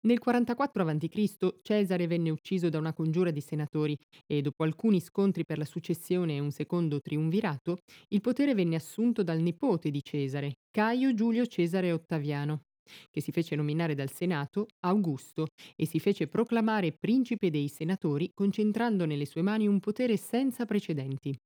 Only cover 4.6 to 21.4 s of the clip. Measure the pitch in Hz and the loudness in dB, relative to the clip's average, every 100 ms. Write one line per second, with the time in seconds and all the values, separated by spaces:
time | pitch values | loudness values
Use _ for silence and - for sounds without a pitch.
4.6 | 160 156 226 190 - - 196 175 165 156 | -2 2 2 2 2 0 2 2 -4 -4
5.6 | 156 - - 170 - 185 170 143 147 139 | -6 -8 -4 -6 0 0 0 -2 -4 -4
6.6 | 151 175 165 147 - 151 160 185 220 143 | -2 0 0 -2 -2 -2 0 0 0 -4
7.6 | - 180 _ - _ 202 233 262 285 226 | -4 -6 _ -20 _ 0 0 2 2 4
8.6 | 170 160 - - 233 233 180 160 170 170 | 2 0 -2 0 0 2 0 2 0 0
9.6 | 277 170 156 143 - 147 139 139 143 135 | 0 0 0 -4 -4 -4 -2 -4 -6 -8
10.6 | _ - 214 247 269 226 233 226 240 - | _ 0 0 2 2 2 2 2 0 0
11.6 | 170 190 180 165 - 165 147 143 147 151 | 0 2 0 -2 -2 -4 -2 -2 -2 -4
12.6 | _ _ _ - - - 147 151 165 147 | _ _ _ -20 -10 -8 -4 -2 -2 -2
13.6 | 147 151 170 143 139 - 175 160 139 - | 0 0 0 -2 -4 -4 -2 -2 -2 -4
14.6 | 220 _ 180 202 175 135 - - 160 _ | -6 _ 0 2 2 -4 -6 -6 -6 _
15.6 | - - 160 165 202 202 151 - 233 233 | -20 -4 -2 0 0 0 -2 -2 0 2
16.6 | 220 220 175 - 196 247 240 233 185 151 | 2 2 0 -2 0 2 2 0 0 0
17.6 | 143 - 160 185 165 147 185 - 202 190 | -2 -4 -4 -2 0 0 -2 0 0 2
18.6 | 214 208 240 202 165 147 143 - 190 214 | 0 0 0 0 0 -2 -4 -2 0 2
19.6 | 208 202 196 208 254 214 - 240 269 233 | 2 2 0 -2 0 0 0 0 0 -2
20.6 | 240 208 - 151 135 135 143 135 | -2 -2 -2 -4 -4 -6 -6 -8